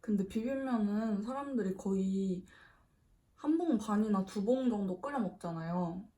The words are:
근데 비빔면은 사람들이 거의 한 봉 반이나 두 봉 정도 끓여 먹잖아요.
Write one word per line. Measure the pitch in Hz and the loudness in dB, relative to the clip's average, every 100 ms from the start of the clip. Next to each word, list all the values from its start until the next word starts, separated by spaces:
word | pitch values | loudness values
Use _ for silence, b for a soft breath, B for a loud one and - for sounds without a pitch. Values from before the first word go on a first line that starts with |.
근데 | - 202 190 | 2 2 2
비빔면은 | 220 233 269 262 233 208 208 220 202 | 0 0 -2 0 0 2 0 0 -2
사람들이 | 214 269 285 254 190 190 | -2 -6 -2 0 0 -2
거의 | 196 196 190 190 190 180 B B B B B _ _ _ _ _ | 0 0 2 0 0 -2 B B B B B _ _ _ _ _
한 | 285 330 | 0 2
봉 | 349 226 | 4 2
반이나 | - 208 220 196 190 | 2 2 4 2 0
두 | 208 | -2
봉 | 202 262 254 | 2 2 2
정도 | 208 190 180 | 0 -2 -4
끓여 | 277 277 | -4 -2
먹잖아요. | 190 - 175 165 165 180 175 185 208 | -2 -4 -8 -6 -2 -2 -2 -4 -12